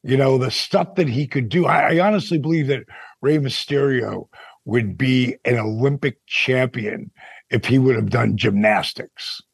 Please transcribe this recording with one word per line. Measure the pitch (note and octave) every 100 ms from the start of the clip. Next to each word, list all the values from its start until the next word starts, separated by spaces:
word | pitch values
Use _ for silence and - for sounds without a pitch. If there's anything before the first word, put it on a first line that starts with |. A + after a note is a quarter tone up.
You | - C3
know, | C3+ C3
the | B2+
stuff | - - F#3+ F3 -
that | D3+
he | A#2+ C#3
could | C#3+ A2+
do. | F3+ D3+
I, | D#3 F3 E3+
I |
honestly | G3 G#3 - E3
believe | D#3 E3 C#3
that | C3 - - - -
Rey | C3+ D3+
Mysterio | C3+ - - C#3+ C#3 B2+ G#2+ G2+ - - - _
would | - A#2 G#2+ F2
be | C3 B2+ B2 -
an | C3 A#2+
Olympic | G#2+ A2 C#3 C#3+ C#3 - _
champion | - - B2+ C3 - G#2 - - _ - - _
if | A2+ -
he | C3+
would | C3 A#2
have | G#2
done | A#2+ A2 G#2+
gymnastics. | A2+ G2+ G#2+ G2+ - - - - - - _